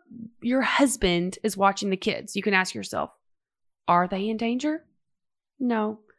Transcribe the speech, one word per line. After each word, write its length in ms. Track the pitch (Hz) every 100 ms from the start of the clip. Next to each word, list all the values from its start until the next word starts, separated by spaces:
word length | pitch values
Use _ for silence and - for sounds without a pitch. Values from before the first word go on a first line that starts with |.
| _ - 226 -
your 200 | 233 262
husband 760 | 247 - 277 - 185 175 180 -
is 140 | 220 202
watching 340 | 196 196 202
the 60 | 190
kids, 400 | 214 170 - 202
you 60 |
can 100 | 208
ask 200 | 196 185
yourself, 360 | - 190 92 73 - _ _ _ _ _ _ -
"Are 180 | 175 180
they 200 | 190 208
in 80 | 220
danger?" 480 | 233 247 294 311 - _ _ _ _ _ _ _
No. 420 | 247 226 214 214 _